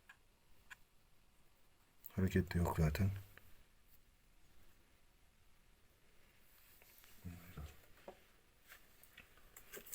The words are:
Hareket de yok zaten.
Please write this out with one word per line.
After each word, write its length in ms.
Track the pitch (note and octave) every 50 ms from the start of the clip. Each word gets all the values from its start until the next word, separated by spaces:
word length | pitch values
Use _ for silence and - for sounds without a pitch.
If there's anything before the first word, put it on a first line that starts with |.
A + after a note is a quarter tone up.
| - - - - - - - - - - - - - - - - - - - - - - - - - - - - - - - - - - - - - - - - - - -
Hareket 380 | - F#2+ F#2 - F#2+ - - -
de 40 |
yok 200 | E2+ E2+ - -
zaten. 340 | - D#2+ D2+ D#2 - G2 G2 G2 G2 - - - - - - - - - - - - - - - - - - - - - - - - - - - - - - - - - - - - - - - - - - - - - - - - - - - - - - - - - - - - - - - - - - - - - - - - - - - - - - - - - F2 F2 F2 E2+ F2 - D2 C#2+ D2 - - - - - - - - - - - - - - - - - - - - - - - - - - - - - - - - - - - - - - - - - - - - -